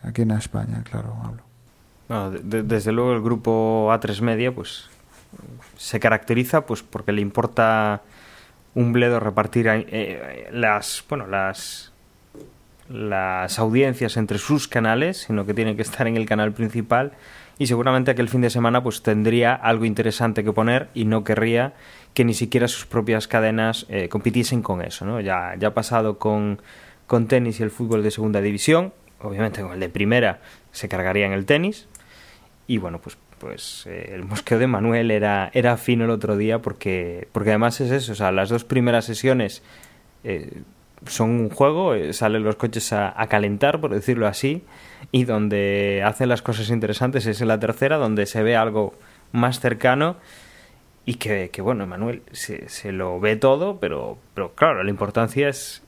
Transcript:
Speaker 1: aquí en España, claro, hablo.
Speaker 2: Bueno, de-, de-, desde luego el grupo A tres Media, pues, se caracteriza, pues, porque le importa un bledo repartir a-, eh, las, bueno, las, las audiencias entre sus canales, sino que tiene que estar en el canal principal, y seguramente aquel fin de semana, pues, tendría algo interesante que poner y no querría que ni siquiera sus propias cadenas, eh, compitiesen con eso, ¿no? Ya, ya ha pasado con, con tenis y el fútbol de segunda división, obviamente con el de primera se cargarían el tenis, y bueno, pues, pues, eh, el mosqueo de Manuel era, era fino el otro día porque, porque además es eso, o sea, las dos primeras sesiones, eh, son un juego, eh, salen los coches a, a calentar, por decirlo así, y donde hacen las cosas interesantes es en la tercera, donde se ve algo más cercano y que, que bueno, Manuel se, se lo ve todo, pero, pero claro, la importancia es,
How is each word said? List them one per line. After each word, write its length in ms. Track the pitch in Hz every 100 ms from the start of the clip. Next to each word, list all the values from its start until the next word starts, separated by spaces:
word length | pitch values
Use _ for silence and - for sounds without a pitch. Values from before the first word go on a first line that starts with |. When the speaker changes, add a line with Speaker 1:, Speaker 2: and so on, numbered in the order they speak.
Speaker 1:
aquí 180 | 120 117
en 80 | 113
España, 540 | 107 - 110 110 113 117
claro, 280 | 110 110 -
hablo. 180 | 57 113 - _ _ _ _ _ -
Speaker 2:
Bueno, 220 | 110 95
de-, 100 | 95
de-, 180 | 95 110
desde 300 | 107 110 104
luego 220 | 113 123
el 80 | 120
grupo 680 | 113 117 113 113 110 110 107
A 80 | 113
tres 220 | 107 101
Media, 320 | 117 110 123
pues, 360 | 127 - - - - - - - - - 123 - -
se 240 | - 113
caracteriza, 680 | 117 110 - 120 127 160 -
pues, 160 | 113
porque 280 | - - -
le 100 | 104
importa 840 | 101 110 117 - 113 110 107 104 - - - - - _ _ 123
un 180 | 120
bledo 260 | 120 120 120
repartir 500 | 107 98 107 123 113
a-, 80 | 110
eh, 680 | - 110 95 80 65 64 -
las, 500 | 120 113 104 - - -
bueno, 160 | 143 95
las, 680 | 98 95 95 - - - _ _ _ _ - - _ _ _ -
las 680 | 120 107 95 95 92 92 -
audiencias 600 | 110 120 135 123 113 117
entre 200 | 107 104
sus 300 | - 147 -
canales, 580 | 123 110 117 165 185 -
sino 220 | 107 98
que 80 | 104
tiene 200 | 110 107
que 60 |
estar 260 | 107 - 117
en 80 | 113
el 120 | 110
canal 240 | 107 107
principal, 600 | 104 110 117 107 123 143 - - - - -
y 80 | 131
seguramente 460 | 120 131 131 127
aquel 180 | 123 117
fin 120 | 127
de 100 | 120
semana, 320 | 120 117 123
pues, 180 | 123 -
tendría 540 | - 107 107 120 117 127
algo 300 | 113 117 113
interesante 580 | 104 113 - 117 110
que 100 | 107
poner 360 | 104 113 123 135
y 120 | - 107
no 180 | 110
querría 500 | 101 107 113 117 135 - - - -
que 120 | - 117
ni 80 |
siquiera 340 | 107 117 123 120
sus 200 | - -
propias 400 | 117 107 110 -
cadenas, 580 | 113 110 110 110 113 -
eh, 220 | 98 87
compitiesen 540 | 107 113 120 117 120
con 180 | 104 90
eso, 240 | 85 - 98
¿no? 160 | 117
Ya, 320 | 98 92 90 92
ya 80 | 107
ha 60 | 110
pasado 420 | 110 117 110 101
con, 420 | 110 107 104 101 - - - - -
con 220 | 120 113
tenis 320 | 131 120 107
y 40 |
el 60 | 110
fútbol 320 | - 117 110
de 80 | 104
segunda 320 | 107 107 104
división, 520 | 101 101 - 165 190 - - -
obviamente 400 | 104 98 110 107
con 120 | 92
el 60 | 92
de 100 | 90
primera 520 | 92 101 123 110 87 - - _
se 180 | - 104
cargarían 440 | 92 92 98 98
el 120 | 98 98
tenis, 420 | 147 185 214 - - - - - - _ _ -
y 140 | 113
bueno, 180 | 90 82
pues, 180 | - - _ -
pues, 460 | - 50 - - 92
eh, 280 | 90 87 113
el 100 | 95
mosqueo 320 | 101 - 113
de 80 | 127
Manuel 460 | 107 113 117 117
era, 400 | 107 104 101 95
era 240 | 127 120 117
fino 280 | - 120 113
el 40 |
otro 260 | 113 104 101
día 280 | 107 113
porque, 640 | 120 - 98 92 87 87 -
porque 200 | 107 104
además 280 | 107 117 117
es 120 | 127
eso, 220 | 135 117
o 20 | 101
sea, 160 | 98
las 180 | 95 98
dos 140 | 117
primeras 420 | - 131 120 117 113
sesiones, 560 | 110 131 127 101 - - - - _ _ _
eh, 400 | 113 87 - - - - _ - -
son 240 | - 113
un 200 | 117 110
juego, 420 | - 139 156 185
eh, 180 | 110 76
salen 320 | 101 110 110
los 120 | 107 107
coches 360 | 117 113 -
a, 300 | 107 98 -
a 60 | 110
calentar, 520 | 107 104 101 143 156
por 140 | 151
decirlo 320 | 104 - 120 104
así, 380 | 98 135 165 - - - - 139
y 140 | 127 123
donde 760 | 110 104 101 101 101 101 98
hacen 240 | 101 110 127
las 140 | 120
cosas 300 | - 113 107
interesantes 560 | 117 107 104 127 135 110
es 120 | 104
en 100 | 113
la 100 | 110
tercera, 380 | 110 113 135 156
donde 280 | 120 107 101
se 160 | 113
ve 160 | 110 117
algo 380 | 113 107 101 - - - -
más 280 | 120 120 127
cercano 580 | 123 110 127 131 160 175 - - - - - - _ _ -
y 100 | 120
que, 340 | 110 101 90
que 120 | -
bueno, 240 | 98 117 95
Manuel 340 | 92 117 - -
se, 360 | - - - -
se 220 | - 104
lo 280 | 95 92 90
ve 160 | 104 107
todo, 440 | 131 139 185 196
pero, 400 | 90 76 58 - _ -
pero 180 | -
claro, 300 | - 156 113
la 60 | 95
importancia 580 | 101 101 117 113 131 143
es, 320 | 135 - -